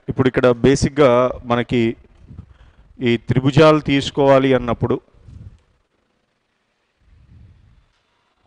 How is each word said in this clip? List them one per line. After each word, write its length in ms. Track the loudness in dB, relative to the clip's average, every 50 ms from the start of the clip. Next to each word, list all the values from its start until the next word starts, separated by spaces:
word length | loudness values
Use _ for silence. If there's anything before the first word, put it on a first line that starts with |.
| _ -10
ఇప్పుడు 180 | -4 -2 -2 0
ఇక్కడ 200 | 0 0 2 0
బేసిక్‌గా 840 | 0 2 2 0 0 2 0 -4 0 2 2 2 4 2 0 -2 -4 -8 -6
మనకి 500 | -4 -4 -4 -4 -2 -2 -2 -2 -2 -4 _ _ _ _ _ -20 -20 -20 -20 -20 _ _ _ -20 -20 _ _ -20 _ _ -6
ఈ 160 | -4 -2 -2 -2
త్రిభుజాలు 640 | _ -4 -4 -2 -2 0 2 4 4 4 4 2
తీసుకోవాలి 760 | 0 -2 -2 -2 -2 -4 -4 -2 2 2 2 2 2 2 0
అన్నప్పుడు, 480 | -2 -2 -4 -6 -4 -4 -4 -4 -4 _ _ _ _ _ -20 -20 -20 -20 -20 -20 _ _ _ _ _ _ _ _ _ _ _ _ _ _ _ _ _ _ _ _ _ _ _ _ _ _ _ _ _ _ _ _ _ _ _ -20 -20 -20 -20 -20 _ _ _ _ _ _ _ _ _ _ _ _ _ _ _ _ _ _